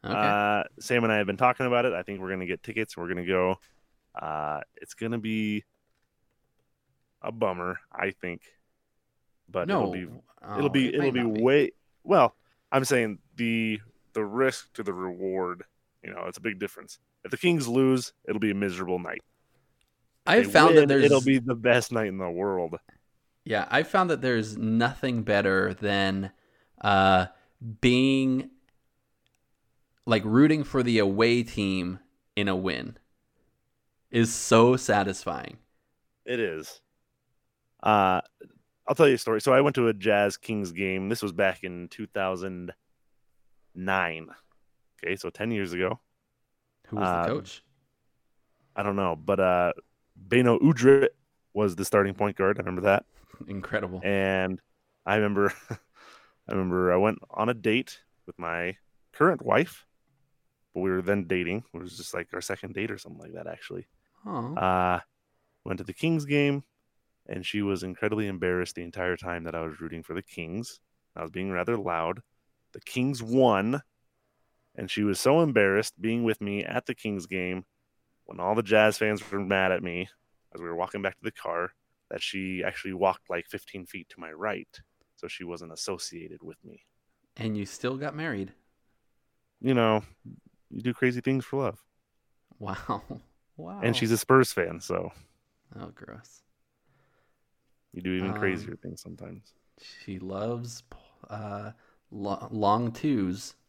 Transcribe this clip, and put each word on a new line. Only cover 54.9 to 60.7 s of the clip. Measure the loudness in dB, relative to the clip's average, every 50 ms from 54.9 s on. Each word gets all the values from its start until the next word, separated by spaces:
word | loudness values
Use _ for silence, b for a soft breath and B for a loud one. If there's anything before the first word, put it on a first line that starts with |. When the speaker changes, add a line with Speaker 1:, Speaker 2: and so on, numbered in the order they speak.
| _ _ _
Speaker 2:
I | 0 2
remember, | 2 2 2 2 2 2 0 0 -4
<laughs> | -12 -14 -14 -14 _ _ b b b b b b b b b b _ -6
I |
remember | -4 -2 -2 0 0 2 4 4
I | 4
went | 4 4 2 0 -2 -12 _
on | -4 -2 -2 -2
a | -2
date | 0 0 0 0 0 -2 -6 -16 -20 _ _ _ _ _
with | -20 -14 -10
my | -8 -6 -6 -4 -6 -6 -8 _ _ _ _ _ _ _
current | _ 2 2 2 2 0
wife, | 0 2 4 4 4 2 -6 -20 _ _ _ _ _ _ _ _ _ _ _ _ _ _ _ _ _ _